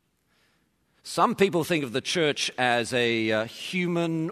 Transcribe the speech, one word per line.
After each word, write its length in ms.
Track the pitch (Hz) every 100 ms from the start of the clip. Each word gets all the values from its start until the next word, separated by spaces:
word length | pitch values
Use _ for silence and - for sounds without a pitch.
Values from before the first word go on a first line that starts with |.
| _ _ _ _ _ _ _ _ _ _
Some 320 | - - 202
people 300 | 220 196 165
think 180 | 147 170
of 100 | 135
the 80 | 120
church 480 | - 180 156 135 - -
as 360 | 123 120 113
a, 400 | 127 117 113 110
uh, 120 | 110 113
human 840 | - - 180 175 170 170 165 160